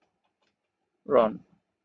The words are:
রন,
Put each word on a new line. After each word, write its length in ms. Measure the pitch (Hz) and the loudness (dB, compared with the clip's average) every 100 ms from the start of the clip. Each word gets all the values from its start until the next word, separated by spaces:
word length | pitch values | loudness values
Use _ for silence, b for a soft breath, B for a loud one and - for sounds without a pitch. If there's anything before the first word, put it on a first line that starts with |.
| _ _ _ _ _ _ _ _ _ _ - | _ _ _ _ _ _ _ _ _ _ -2
রন, 240 | 135 110 95 - _ _ _ | 0 0 -2 -20 _ _ _